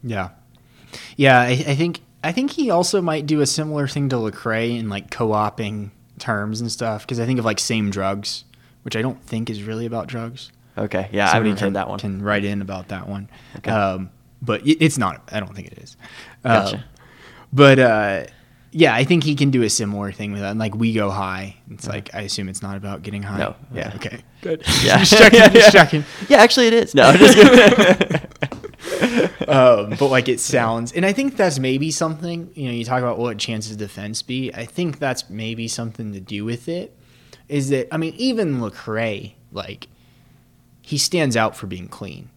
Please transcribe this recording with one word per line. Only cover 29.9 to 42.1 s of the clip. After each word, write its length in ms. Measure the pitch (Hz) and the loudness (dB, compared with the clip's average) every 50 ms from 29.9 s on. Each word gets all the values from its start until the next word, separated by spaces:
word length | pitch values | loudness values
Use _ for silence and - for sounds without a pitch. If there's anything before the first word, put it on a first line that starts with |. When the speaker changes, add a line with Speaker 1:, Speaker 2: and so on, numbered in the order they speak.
| 107 - | -4 -2
Speaker 1:
but, 100 | 139 139 | 0 2
like, 180 | 131 127 120 131 | 2 0 0 0
it 100 | 123 120 | -4 -4
sounds, 520 | - - 131 127 117 113 113 117 117 120 | -4 -2 -2 0 0 0 -2 -4 -6 -6
and 140 | - 175 180 | -4 -2 -2
I 60 | 190 202 | -2 -2
think 220 | 226 269 277 269 | -2 -4 -4 -2
that's 220 | - 202 180 147 135 | -2 -2 -2 0 -2
maybe 300 | 131 131 131 135 147 160 | -4 -2 -2 -2 -4 -6
something, 600 | 151 - 165 160 160 151 165 175 170 170 170 175 _ | -4 -4 -4 -6 -6 -8 -10 -10 -10 -10 -12 -14 _
you 120 | 160 139 127 | -10 -10 -8
know, 40 | |
you 140 | 120 117 117 | -6 -8 -6
talk 140 | 117 131 127 | -4 -4 -2
about 180 | 123 120 117 95 | -2 -4 -4 -4
what 80 | 120 120 | -6 -6
would 100 | 113 104 | -6 -8
Chance's 360 | - - 113 110 107 107 110 | -8 -8 -8 -8 -8 -10 -12
defense 460 | 104 107 95 - - 101 104 110 - | -12 -12 -12 -12 -14 -14 -12 -10 -12
be. 320 | - - 127 127 131 120 - | -10 -8 -8 -8 -8 -8 -10
I 120 | - 117 | -12 -14
think 340 | 113 - - 180 170 139 - | -12 -8 -6 -6 -6 -6 -6
that's 300 | 147 139 127 - - _ | -6 -6 -6 -6 -10 _
maybe 380 | 92 107 110 110 113 113 117 113 | -12 -10 -10 -10 -8 -8 -10 -10
something 460 | - - 120 113 107 - 117 107 101 | -8 -8 -10 -10 -10 -12 -12 -12 -12
to 60 | 98 | -14
do 260 | 92 - 107 101 104 | -14 -12 -10 -8 -8
with 220 | 110 117 117 - - | -8 -8 -8 -8 -8
it, 260 | 170 175 - - _ _ _ _ _ _ _ _ - _ _ _ | -8 -8 -10 -12 _ _ _ _ _ _ _ _ -20 _ _ _
is 220 | 143 143 135 135 | -6 -6 -2 -2
that, 180 | 139 131 123 - | -2 -4 -4 -6
I 60 | - 160 | -6 -6
mean, 160 | 165 160 160 - | -6 -8 -8 -6
even 420 | 240 262 254 220 208 165 139 127 | -4 -4 -2 -2 -4 -4 -4 -4
Lecrae, 760 | 117 107 - - - - 110 107 117 113 104 98 101 104 _ _ _ _ | -6 -8 -10 -12 -12 -8 -6 -6 -6 -6 -8 -10 -12 -16 _ _ _ _
like, 360 | - 98 - - 104 - - _ _ _ _ _ _ _ _ _ _ _ _ _ _ _ _ _ _ _ | -14 -14 -14 -14 -14 -18 -20 _ _ _ _ _ _ _ _ _ _ _ _ _ _ _ _ _ _ _
he 160 | _ - - 143 | _ -8 -6 -4
stands 380 | - - - 175 160 139 117 | -4 -2 -2 -2 -2 0 0
out 200 | 117 110 110 - | 0 -2 -2 -4
for 100 | - - 95 | -8 -14 -12
being 200 | 92 90 90 90 | -12 -12 -14 -16
clean. 420 | - - 104 95 | -16 -16 -16 -16